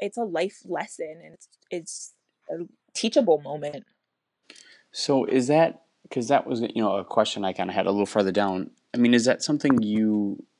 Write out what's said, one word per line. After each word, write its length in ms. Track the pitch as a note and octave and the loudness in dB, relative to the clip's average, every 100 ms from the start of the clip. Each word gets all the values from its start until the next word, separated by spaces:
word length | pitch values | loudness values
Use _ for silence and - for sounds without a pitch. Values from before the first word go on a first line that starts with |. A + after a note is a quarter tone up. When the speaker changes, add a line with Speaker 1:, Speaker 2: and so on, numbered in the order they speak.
Speaker 1:
it's 160 | G3+ A#3+ | -6 -4
a 60 | |
life 380 | G#3+ E3 G3 - F#3+ | -4 -2 -2 -6 -8
lesson, 540 | D3+ A3 - D#3 D#3+ | -6 -6 -10 -12 -14
and 100 | D#3 | -20
it's, 140 | E3 - _ _ | -20 -20 _ _
it's 440 | F3+ F3 - - _ _ _ - | -10 -10 -14 -16 _ _ _ -12
a 160 | E3 E3+ _ _ | -10 -10 _ _
teachable 460 | - A3+ C#4+ G#3 D3+ | -6 0 2 4 2
moment. 460 | C#3 D3+ D3 D3 - _ _ _ _ _ - - - - _ | 0 -10 -8 -10 -16 _ _ _ _ _ -20 -20 -20 -20 _
Speaker 2:
So 320 | - - C3+ | -6 0 2
is 240 | - C3+ B2 | 4 2 4
that, 360 | D#3 E3 - _ _ - | 4 4 0 _ _ -8
'cause 180 | C3 A#2 | -6 0
that 180 | C#3 - | 0 2
was, 140 | A#2 | -4
you 220 | A#2 A2+ | -2 0
know, 140 | G#2+ G2 | 0 0
a 80 | |
question 400 | F2 A#2 G#2+ G#2+ | 0 0 0 -2
I 80 | F#2+ | -4
kinda 200 | F2+ F#2 | -4 -4
had 140 | F#2+ F#2+ | -2 0
a 40 | |
little 160 | G2+ G2+ | 0 0
further 260 | A2 F#2+ | 0 2
down. 380 | G2 G2 F#2+ - - _ | 0 0 -2 -6 -14 _
I 40 | A#2+ | 0
mean, 160 | A#2+ | 4
is 100 | A#2+ B2 | 4 4
that 160 | - | 0
something 400 | - D3 C#3+ A#2+ | 0 0 2 2
you, 600 | G#2 G#2+ G#2+ G#2+ G2+ - - | 2 0 2 0 -2 -6 -14